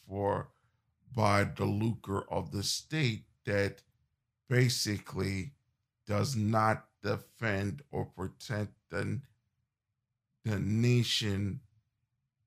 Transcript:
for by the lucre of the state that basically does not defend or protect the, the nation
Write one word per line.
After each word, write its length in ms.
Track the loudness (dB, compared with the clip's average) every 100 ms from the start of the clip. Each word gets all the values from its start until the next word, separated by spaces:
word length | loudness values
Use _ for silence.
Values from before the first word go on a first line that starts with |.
| -10
for 420 | -2 0 0 -4 _ _ _ _ _ -10 0
by 280 | 4 4
the 220 | 2 0 -2
lucre 600 | 0 0 -2 -4 -6 -4
of 200 | -4 -4
the 120 | -4
state 600 | -4 -4 -4 0 0 -2 -8 _ -2
that 360 | 0 0 -2 _ _ _ _ _ _ 0
basically 1040 | 4 4 2 0 -2 -4 -4 -2 -2 -4 -12 _ _ _ _ -2
does 300 | 0 0 0
not 500 | 2 4 4 2 -2 _
defend 800 | -4 -4 -6 -6 -2 0 -2 -6 -8
or 140 | -6 -6
protect 680 | -6 -10 -10 -6 -4 -6 -8 _
the, 300 | -6 -4 -4 -8 _ _ _ _ _ _ _ _ _ _ _ -4
the 140 | -2
nation 1000 | 0 2 4 4 2 0 0 -2 -2 -6 -12 _ _ _ _ _ _ _